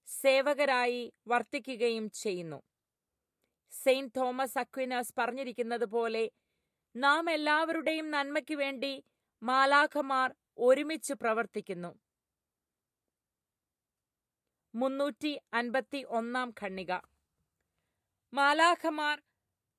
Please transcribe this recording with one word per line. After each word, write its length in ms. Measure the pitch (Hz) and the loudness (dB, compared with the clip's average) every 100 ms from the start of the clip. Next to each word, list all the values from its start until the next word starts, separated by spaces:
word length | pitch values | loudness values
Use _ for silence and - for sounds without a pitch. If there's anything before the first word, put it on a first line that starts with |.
| - | -14
സേവകരായി 1040 | - 269 262 269 277 285 247 247 247 233 - 220 | 0 4 4 4 2 2 2 0 -2 -6 -10 -2
വർത്തിക്കുകയും 840 | 240 220 285 226 226 233 226 214 | 0 0 -8 -6 -2 0 0 -6
ചെയ്യുന്നു. 540 | - 214 180 165 139 _ _ _ _ _ _ _ _ _ _ _ | -6 -6 -4 -6 -12 _ _ _ _ _ _ _ _ _ _ _
സെയിന്റ് 420 | - 262 262 269 262 | -2 2 2 0 -4
തോമസ് 420 | 254 254 262 269 | -2 -2 -4 -4
അക്വിനാസ് 540 | 240 269 254 247 240 - | -6 -6 -4 -4 -4 -4
പറഞ്ഞിരിക്കുന്നത് 680 | 233 247 254 233 233 233 220 | -4 -4 -6 -4 -4 -2 -2
പോലെ, 460 | 233 226 226 226 _ _ _ _ _ _ 226 | -2 -2 -2 -4 _ _ _ _ _ _ 0
നാം 340 | 277 302 339 | 2 4 2
എല്ലാവരുടെയും 840 | 311 302 302 320 330 320 320 311 | 0 2 2 2 0 0 -2 -2
നന്മയ്ക്ക് 440 | 294 277 302 - 302 | -2 -2 -4 -4 -2
വേണ്ടി 480 | 277 269 277 269 - _ _ - | -2 -2 -6 -6 -12 _ _ -10
മാലാഖമാർ 920 | 226 262 269 285 302 294 277 262 262 - _ - | 0 4 6 6 4 0 -2 0 0 -4 _ 2
ഒരുമിച്ച് 560 | 247 269 302 320 - | 4 4 2 -6 -6
പ്രവർത്തിക്കുന്നു. 880 | 277 233 220 214 214 - 175 175 - _ _ _ _ _ _ _ _ _ _ _ _ _ _ _ _ _ _ _ _ _ _ _ _ _ _ _ 220 | -4 -2 -2 -2 -6 -8 -10 -10 -14 _ _ _ _ _ _ _ _ _ _ _ _ _ _ _ _ _ _ _ _ _ _ _ _ _ _ _ -2
മുന്നൂറ്റി 680 | 262 269 285 - 302 285 - | -2 0 -2 -2 -6 -6 -4
അൻപത്തിയൊന്നാം 1000 | - 240 262 - 285 - 233 233 254 247 214 | -4 -2 -2 -2 -8 -4 -4 -2 -4 -6 -8
ഖണ്ഡിക. 300 | 202 190 180 180 - _ _ _ _ _ _ _ _ _ _ _ _ | -10 -8 -6 -8 -8 _ _ _ _ _ _ _ _ _ _ _ _
മാലാഖമാർ 880 | 262 285 302 330 339 330 311 294 294 _ _ _ _ _ | 2 4 6 4 4 0 -2 -2 -4 _ _ _ _ _